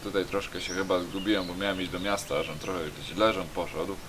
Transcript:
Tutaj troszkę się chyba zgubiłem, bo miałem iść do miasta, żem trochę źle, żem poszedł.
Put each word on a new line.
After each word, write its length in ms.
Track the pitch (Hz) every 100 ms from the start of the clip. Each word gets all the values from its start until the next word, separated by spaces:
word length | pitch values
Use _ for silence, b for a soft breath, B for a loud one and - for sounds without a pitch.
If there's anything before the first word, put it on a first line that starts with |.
Tutaj 220 | 101 95 90
troszkę 360 | 98 - 92
się 120 | 87
chyba 260 | 90 95 92
zgubiłem, 480 | 90 98 98 104 87
bo 80 | 90
miałem 260 | 101 92
iść 100 | 92
do 80 | 92
miasta, 440 | 95 101 - 71
żem 160 | 80 73
trochę 200 | 98 90 78 73 64
źle, 200 | 80 110
żem 140 | 104 82 90
poszedł. 400 | 82 73 90 95